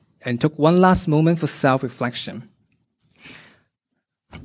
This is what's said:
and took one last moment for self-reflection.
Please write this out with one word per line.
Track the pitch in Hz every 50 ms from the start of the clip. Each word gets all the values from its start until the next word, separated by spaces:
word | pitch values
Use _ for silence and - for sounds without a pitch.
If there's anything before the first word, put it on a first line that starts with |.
| _ _ _ _ -
and | 127 120 117
took | - 151 151 -
one | 143 160 175
last | 180 185 185 185 180 -
moment | 165 151 151 160 165 170 165
for | 170
self-reflection. | 139 - - - 139 131 135 - 120 - - 123 120 120 - - - 95 101 - - _ _ _ _ _ _ _ _ _ _ _ _ _ _ - - - - - - _ _ _ _ _ _ _ _ _ _ _ _ _ _ _ _ - -